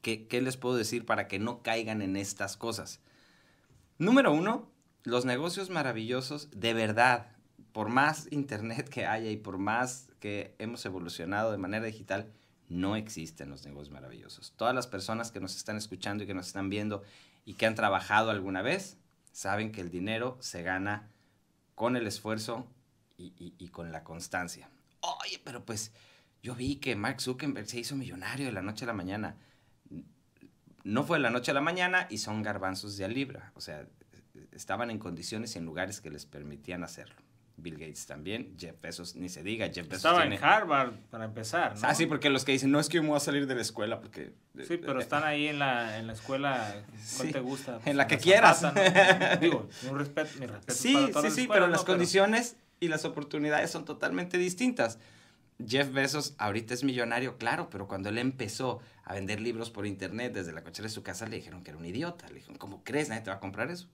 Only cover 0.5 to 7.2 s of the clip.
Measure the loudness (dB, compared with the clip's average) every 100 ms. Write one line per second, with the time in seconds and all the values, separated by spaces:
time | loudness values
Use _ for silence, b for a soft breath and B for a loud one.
0.5 | -2 0 2 2 -2 2 0 2 -2 -2
1.5 | -2 -2 0 0 -2 -2 -2 -4 -4 -6
2.5 | -4 -6 -6 -8 -14 b b b b b
3.5 | b b _ _ _ 6 8 8 6 4
4.5 | 0 -4 _ _ _ -2 0 2 0 -2
5.5 | -4 -4 -2 -2 -2 -2 -2 -4 -8 -10
6.5 | -2 0 2 2 6 6 6